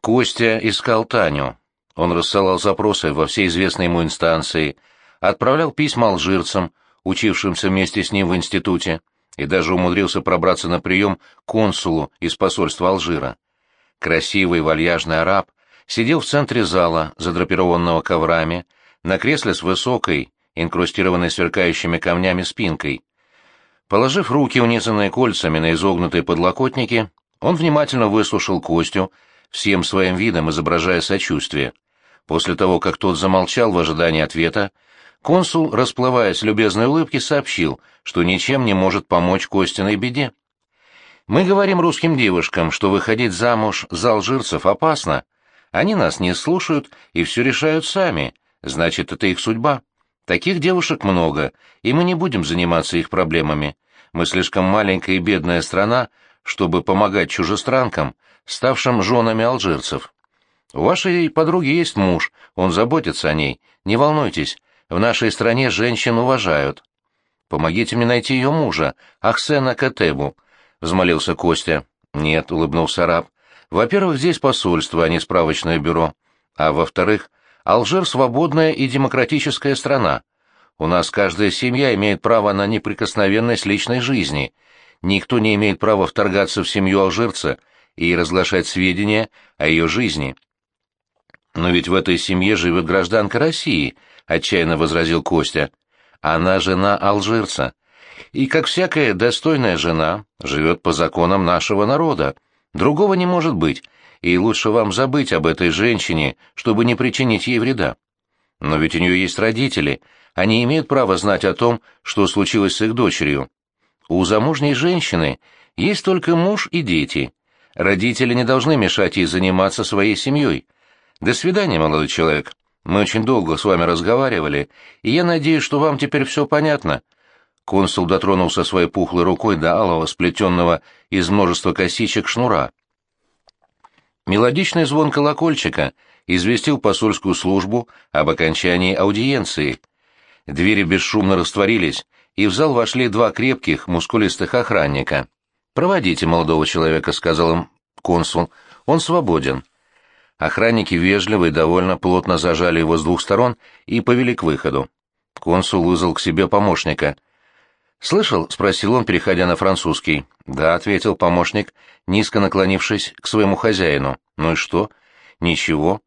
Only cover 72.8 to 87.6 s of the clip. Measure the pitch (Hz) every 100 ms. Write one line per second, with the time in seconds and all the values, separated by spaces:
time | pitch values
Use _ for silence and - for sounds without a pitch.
72.8 | 80 - 85 85 - _ _ - _ 85
73.8 | 117 202 190 143 151 165 139 127 95 85
74.8 | 73 80 82 82 - 92 80 78 82 82
75.8 | 73 82 80 - _ _ _ - 78 73
76.8 | 80 - 90 107 - _ _ _ - 107
77.8 | 107 180 180 127 131 120 165 151 160 -
78.8 | 135 131 135 131 120 151 147 135 143 135
79.8 | - 135 95 64 _ _ _ _ _ _
80.8 | 80 87 82 - 98 82 104 - 127 123
81.8 | 139 104 104 98 113 113 104 98 101 107
82.8 | - 101 107 - 98 104 117 113 98 101
83.8 | - 123 120 135 76 73 67 _ _ _
84.8 | _ _ 87 98 - 123 107 104 104 95
85.8 | 98 104 95 - 101 95 95 - 87 104
86.8 | 95 98 95 87 117 - 78 65